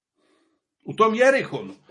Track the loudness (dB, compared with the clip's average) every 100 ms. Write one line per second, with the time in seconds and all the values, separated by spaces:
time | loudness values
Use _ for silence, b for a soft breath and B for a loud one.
0 | _ _ _ _ _ _ _ _ -16 0
1 | 0 4 2 2 -2 -10 -12 -18 _